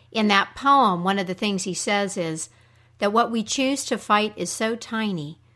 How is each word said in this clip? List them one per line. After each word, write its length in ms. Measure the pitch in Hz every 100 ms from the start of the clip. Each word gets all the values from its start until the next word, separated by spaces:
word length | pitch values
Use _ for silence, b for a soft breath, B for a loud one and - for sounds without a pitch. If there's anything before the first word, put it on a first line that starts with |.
| B
In 180 | 220 214
that 260 | 196 196
poem, 500 | - 277 277 226 180
one 140 | 180 196
of 80 | 180
the 80 |
things 300 | 185 214 190
he 100 | 190
says 420 | 170 - 202 196 190
is 320 | 165 160 - b b b b -
that 140 | 208
what 180 | 220 233
we 120 | 226
choose 420 | 220 - 262 277 -
to 120 | 220
fight 340 | - 208 214 -
is 140 | 175
so 260 | - 220 226
tiny, 600 | - 220 214 180 147 165 b